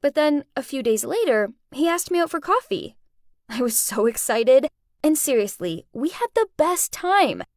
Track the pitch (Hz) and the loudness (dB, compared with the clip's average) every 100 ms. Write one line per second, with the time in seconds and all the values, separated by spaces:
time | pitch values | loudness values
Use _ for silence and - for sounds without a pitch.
0 | 285 285 302 294 - - 262 269 240 220 | 0 2 2 2 -2 -10 -8 -4 0 0
1 | - 403 427 226 202 - _ - 330 339 | 0 -2 0 2 0 -6 _ -2 0 0
2 | - 349 339 330 294 427 - 190 - - | -2 -2 0 -4 -2 -2 -2 -8 -8 -16
3 | _ _ _ _ _ 226 247 220 - 202 | _ _ _ _ _ -4 -2 0 -2 0
4 | 220 226 - 226 233 262 294 _ _ _ | 0 -2 -2 0 6 6 4 _ _ _
5 | 302 311 - 247 202 - 175 165 - - | 0 0 0 0 0 -4 -6 -8 -10 -6
6 | 285 - 480 - 440 _ 311 359 - - | -6 -4 -2 0 -2 _ 0 2 -4 -4
7 | 359 392 359 90 - | 0 2 2 0 -10